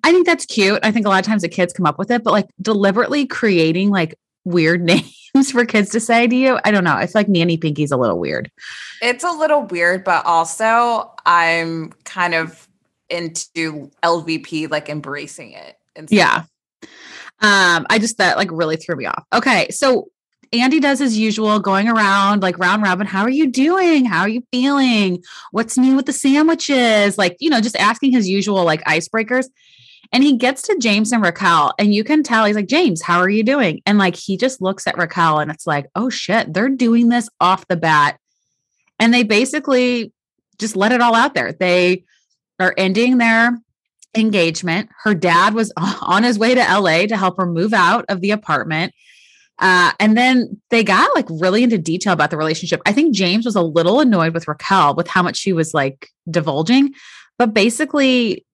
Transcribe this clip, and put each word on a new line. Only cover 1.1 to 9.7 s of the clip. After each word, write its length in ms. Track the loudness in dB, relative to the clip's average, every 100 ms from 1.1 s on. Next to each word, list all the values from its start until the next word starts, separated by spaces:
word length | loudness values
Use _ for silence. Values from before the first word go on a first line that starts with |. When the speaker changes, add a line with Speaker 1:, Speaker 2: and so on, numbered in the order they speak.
| 0
Speaker 1:
of 60 | 0
times 180 | -2
the 60 | -2
kids 220 | -2 -4
come 140 | 0 -2
up 140 | -2
with 120 | -2
it, 120 | -2
but, 80 | 0
like, 160 | 0 -2 _
deliberately 680 | -4 0 0 0 0 -2 -4
creating, 640 | -2 0 2 2 2 0
like, 240 | 0 -2 -6 _ _
weird 380 | -4 0 2 0
<laughs> 40 | 2
names 680 | 0 0 -18 -2 0 0
for 140 | 0 0
kids 260 | 0 0
to 80 | -4
say 260 | 0 2 2
to 100 | 2
you, 240 | 2 0 0
I 60 |
don't 120 | 0
know. 120 | 0 0
I 100 | 0
feel 140 | -2
like 100 | 0
Nanny 280 | 2 2 0
Pinky's 340 | -4 -4 -2
a 60 | 0
little 200 | 0 -2
weird. 320 | -4 -6 -8 _ -20 -18 -18 -8
Speaker 2:
It's 200 | -6 -4
a 80 | -4
little 320 | -2 0 0
weird, 380 | -2